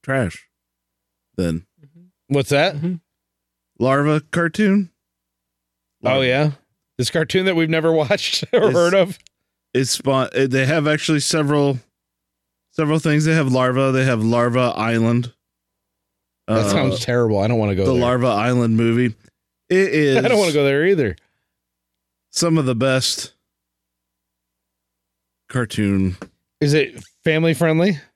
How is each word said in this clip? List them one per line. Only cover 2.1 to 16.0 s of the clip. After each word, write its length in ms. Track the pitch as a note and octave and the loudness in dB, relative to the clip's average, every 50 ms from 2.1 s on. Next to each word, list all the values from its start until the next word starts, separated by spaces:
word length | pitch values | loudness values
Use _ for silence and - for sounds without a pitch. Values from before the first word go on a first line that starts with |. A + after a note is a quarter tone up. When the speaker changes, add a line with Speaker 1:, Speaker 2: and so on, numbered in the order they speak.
| _ _ _ _ C#3 | _ _ _ _ -2
Speaker 3:
What's 160 | C#3+ C3 - | -2 0 0
that? 240 | C#3+ C#3 D#3 F#3+ D3 | 0 0 0 0 -2
Speaker 2:
Mm-hmm. 200 | D3 D3+ F3 F#3 E3 _ _ _ _ _ _ _ _ _ _ _ _ _ _ _ _ | -4 -6 -6 -6 -8 _ _ _ _ _ _ _ _ _ _ _ _ _ _ _ _
Speaker 1:
larva 420 | A#2 B2+ C3+ C#3 C#3+ D3+ D3+ D3+ D3+ _ - | 0 0 2 2 2 0 0 -2 -2 _ -4
cartoon. 580 | E3+ E3+ E3 D#3+ - G#3+ G3+ G3 G#3 F#3+ E3+ _ _ _ _ _ _ _ _ _ _ _ _ _ _ _ _ _ _ _ _ _ _ - | -4 -4 -2 -2 0 0 2 2 0 0 -4 _ _ _ _ _ _ _ _ _ _ _ _ _ _ _ _ _ _ _ _ _ _ -4
Speaker 3:
Oh, 40 | B2+ | -2
Speaker 1:
Larva. 160 | C3 C3+ C3 | 0 0 2
Speaker 3:
yeah? 240 | B2+ B2+ C#3 D3+ D3+ C#3 _ _ _ _ _ _ _ _ | 2 2 2 0 -2 -2 _ _ _ _ _ _ _ _
This 140 | - B2 - | -6 -6 -4
cartoon 340 | - E3+ D#3+ - - F#3+ F#3 | -2 -4 -4 0 -2 0 0
that 80 | F#3+ F3+ | 2 0
we've 120 | E3 E3 D#3 | 0 0 0
never 220 | E3 D#3+ D#3 E3 D#3+ | 0 0 2 2 2
watched 520 | D#3+ D3+ A#2+ G#3 - - - - - - - | 2 2 0 -2 -2 -2 -4 -6 -6 -6 0
<laughs> 40 | - | 0
or 120 | B3 G3+ | 2 2
Speaker 1:
It's 80 | G#3 C3+ | 2 2
Speaker 3:
heard 220 | F3 E3+ F3 F#3 | 4 2 4 4
of? 240 | G3 F#3 G3 F#3 - _ - _ _ _ _ _ _ _ _ _ | 2 2 2 -2 -14 _ -20 _ _ _ _ _ _ _ _ _
Speaker 1:
It's 160 | B2+ C3+ B2+ | -2 -2 -2
spawn-, 400 | - - - C3+ C3+ C3 C3 - - | -4 -4 -2 0 0 0 0 -2 0
uh, 120 | A#2 C3+ C3 | -2 0 0
they 160 | B2 C3+ C3 | 0 0 0
have 200 | C3 D#3 E3 D3 | 2 0 0 0
actually 320 | D3+ D3+ D3+ - - D#3+ D3 | 0 -2 -2 0 -2 -2 0
several, 580 | C3+ - - D#3+ D3+ C#3 D3 D3 C#3+ C#3+ C3+ B2 - _ _ _ _ _ _ _ _ _ _ _ _ _ _ _ _ _ | 0 -2 -2 -2 0 0 2 2 2 0 0 -4 -8 _ _ _ _ _ _ _ _ _ _ _ _ _ _ _ _ _
several 280 | _ - D#3 D3 D#3 D#3+ | _ -4 -2 0 0 0
things. 240 | D3+ D#3+ D3 D3+ D#3 | 0 2 0 2 2
They 100 | D#3+ D#3+ | 2 2
have 160 | D#3+ D3 C3 | 2 2 2
larva. 400 | B2+ B2+ B2+ B2+ B2+ C3 C3+ C3+ | 2 2 2 0 0 0 0 0
They 140 | C3 C3 C3 | 0 0 0
have 180 | C3 B2 A2+ G#2+ | 0 0 0 0
Larva 500 | A2+ A#2 A#2+ A#2+ B2 A#2 B2+ B2+ A#2+ - | 0 2 2 2 2 2 0 0 0 -2
Island. 560 | - G#2+ A2+ A#2 A2+ A2+ A#2 A#2 A#2+ A#2+ A#2+ _ _ _ _ _ _ _ _ _ _ _ _ _ _ | -2 -2 -2 0 0 2 2 0 0 -2 -4 _ _ _ _ _ _ _ _ _ _ _ _ _ _